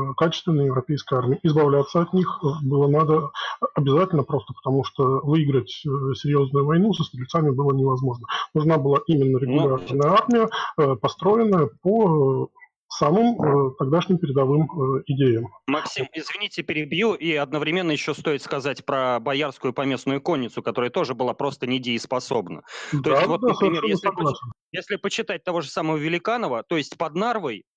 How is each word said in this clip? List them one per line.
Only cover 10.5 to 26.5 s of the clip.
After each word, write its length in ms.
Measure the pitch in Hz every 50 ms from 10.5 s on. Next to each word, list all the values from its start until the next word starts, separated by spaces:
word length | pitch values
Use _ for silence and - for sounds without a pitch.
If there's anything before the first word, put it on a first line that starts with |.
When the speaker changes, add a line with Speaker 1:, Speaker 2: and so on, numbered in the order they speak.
| - - - - - -
Speaker 1:
э, 180 | 151 135 135
построенная 760 | 117 - 135 - - - 190 214 233 226 214 196 170 147 139 - _ -
по, 640 | 180 214 226 214 180 160 151 139 135 131 127 131 - _
э, 60 | _ - - _ _ _ - - -
самым, 420 | 160 147 165 214 233 240 233 185
э, 340 | 156 151 139 143 139 131 135 -
тогдашним 400 | 156 131 147 175 170 - 185 170
передовым, 440 | 170 139 131 139 135 131 143 156 160 127 - 151 131 131 135 131
э, 40 | -
идеям. 420 | - 139 131 139 127 113 113 113 101 - - _
Speaker 2:
Максим, 420 | - 139 156 156 - - - 190 135 -
извините, 480 | 160 143 - 160 196 208 202 - - 151
перебью, 500 | - 165 151 151 143 160 165 220 226 180
и 200 | 147 147 170 156
одновременно 560 | 147 143 131 147 151 147 156 165 190 180 165
еще 240 | 151 135 - - 143
стоит 260 | - - 151 147 135 -
сказать 440 | - 156 139 120 143 131 - -
про 340 | - 139 135 131 127 123 117
боярскую 540 | 113 139 139 139 151 139 127 - - 131 117
поместную 480 | - 139 139 131 120 - 135 139 135 -
конницу, 400 | - 170 139 123 107 - 120 -
которая 280 | 120 110 123 120 120
тоже 240 | - 190 165 123 131
была 200 | 117 127 123 117
просто 320 | - 143 139 135 - 135
недееспособна. 960 | 123 127 131 123 123 117 110 - - 127 123 - - 131 117 95 87 85 - - - - - - - 156 143 131
То 80 | 156
есть 100 | 143 139
Speaker 1:
Да, 60 | 175
Speaker 2:
вот, 160 | 151 165 208 240
Speaker 1:
да, 40 |
Speaker 2:
например, 380 | 240 202 - 202 190 165 - -
Speaker 1:
совершенно 0 |
Speaker 2:
если 240 | 214 202 170 - 196
поч-, 200 | 185 - 165 143
Speaker 1:
согласен. 240 | 123 - 127 120 - _ _ _ -
Speaker 2:
если 240 | 185 175 - 208
почитать 480 | - - 196 - - - - 190 160 -
того 160 | 190 170 170
же 80 | 147 135
самого 300 | - 175 160 160 156 156
Великанова, 640 | 147 160 165 170 - 220 233 247 214 156